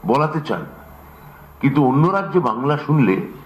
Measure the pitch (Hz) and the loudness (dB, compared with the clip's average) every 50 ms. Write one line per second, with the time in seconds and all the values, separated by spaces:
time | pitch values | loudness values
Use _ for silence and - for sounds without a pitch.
0 | - 87 117 139 156 151 - 160 147 - 104 85 76 - - - - - - - | 0 0 0 2 2 0 -2 -4 -4 -4 -6 -6 -6 -12 -16 -20 -20 -20 -20 -20
1 | - - - - - - - - - - - - - 143 139 151 143 127 127 139 | -20 -20 -20 -20 -20 -20 -20 -20 -20 -20 -12 -2 -2 0 2 4 2 4 4 4
2 | 156 180 196 196 190 160 147 180 156 120 107 117 131 143 147 143 - - 156 151 | 2 2 2 0 -4 0 -2 0 0 0 -4 -2 -2 -2 -2 -2 0 0 2 2
3 | 123 95 92 80 - - - - - | 4 2 2 0 -2 -8 -12 -18 -20